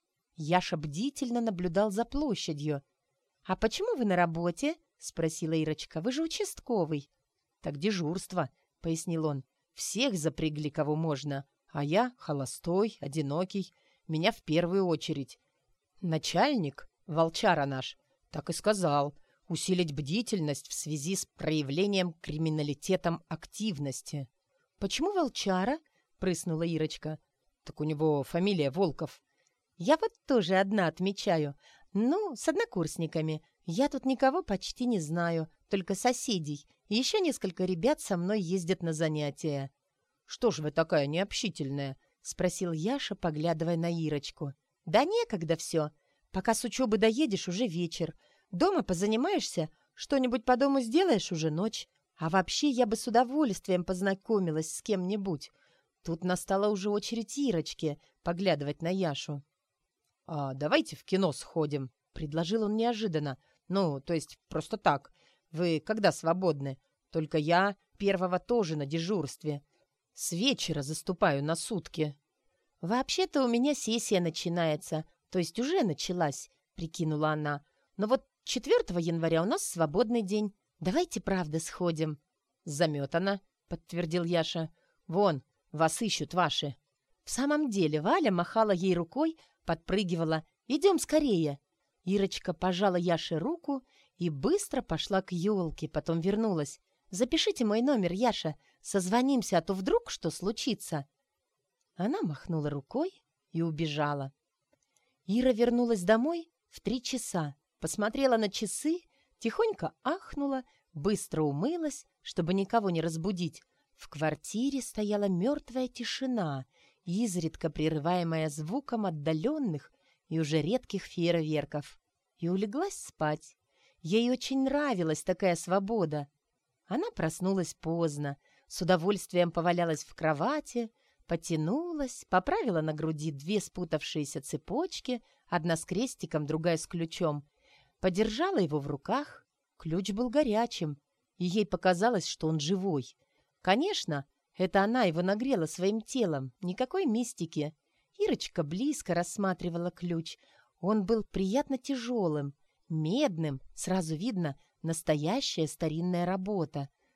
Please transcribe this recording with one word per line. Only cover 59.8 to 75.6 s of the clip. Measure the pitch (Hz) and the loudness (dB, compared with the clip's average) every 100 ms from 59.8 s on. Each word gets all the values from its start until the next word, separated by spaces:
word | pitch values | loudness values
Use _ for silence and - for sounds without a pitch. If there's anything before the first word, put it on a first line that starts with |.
| _ _ _ _ - | _ _ _ _ -10
"А | 156 139 | -6 -6
давайте | 131 151 294 311 147 | -4 2 2 2 -8
в | |
кино | - 185 185 | -2 2 2
сходим", | - - 165 151 143 131 _ _ | 0 -6 -2 -2 -2 -6 _ _
предложил | - 151 156 170 226 | -10 -4 -2 0 0
он | 208 214 | 2 2
неожиданно. | 233 220 214 156 143 127 _ _ - | 2 2 0 0 -2 -8 _ _ -2
"Ну, | 190 175 139 | 2 2 0
то | - | -2
есть | 165 - - _ | -2 -2 -18 _
просто | 156 - 208 | -6 -4 2
так. | 175 143 - _ _ _ _ | 4 2 -2 _ _ _ _
Вы | 156 175 160 | -2 0 0
когда | - 220 202 | 0 2 4
свободны? | - 165 175 185 143 139 131 _ _ _ | 4 0 2 2 0 -4 -8 _ _ _
Только | 165 156 160 | -4 0 0
я | 147 170 202 196 _ - | 4 4 4 -2 _ -2
первого | 196 190 180 180 | 0 2 2 0
тоже | - 240 170 156 | 2 0 2 -2
на | 139 | -2
дежурстве. | 165 165 202 139 - 151 143 _ _ _ _ _ | -4 -2 -2 -4 -6 -6 -6 _ _ _ _ _
С | - - | -8 -4
вечера | 170 269 247 - 151 | 0 2 2 -2 -4
заступаю | 135 156 - 175 185 139 | -4 -6 -6 2 2 2
на | 147 | 0
сутки". | 165 - 196 - - 151 139 _ _ _ _ _ - | -2 -4 -6 -6 -4 -4 -4 _ _ _ _ _ -10
"Вообще-то | 170 240 269 - 381 285 | -2 -2 0 0 0 2
у | 247 | 2
меня | 233 277 | 4 2
сессия | 285 214 226 - 190 | 0 0 -2 2 2
начинается, | 170 160 180 175 165 151 - 156 - _ _ | 2 -2 -2 0 0 0 -2 -6 -6 _ _
то | 185 | -2
есть | 170 | -2
уже | - | -2